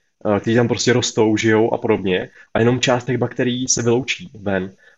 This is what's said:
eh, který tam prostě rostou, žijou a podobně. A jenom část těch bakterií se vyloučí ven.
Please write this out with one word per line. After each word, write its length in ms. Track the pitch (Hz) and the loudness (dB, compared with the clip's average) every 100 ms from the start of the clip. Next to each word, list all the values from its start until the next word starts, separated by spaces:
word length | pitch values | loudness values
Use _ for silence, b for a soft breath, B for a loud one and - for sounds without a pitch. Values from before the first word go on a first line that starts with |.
| _ _ 107 101 | _ _ -2 0
eh, 40 | |
který 160 | 117 117 | 2 2
tam 120 | 120 | 2
prostě 240 | 117 - | 0 0
rostou, 440 | 120 - - 110 107 | 0 0 0 2 2
žijou 380 | 113 110 113 | 2 4 2
a 40 | 117 | 0
podobně. 500 | 117 104 95 92 127 B B | 0 0 0 -2 -4 B B
A 40 | - | 0
jenom 220 | 113 123 | 2 2
část 240 | 139 123 | 2 0
těch 140 | - 123 | 0 -2
bakterií 500 | 120 - 127 123 127 | -4 -2 -2 -2 -4
se 140 | - | -2
vyloučí 480 | 120 120 135 - 175 | 2 0 -2 -8 -10
ven. 380 | - 101 95 95 - b | -10 -4 -2 -4 -12 b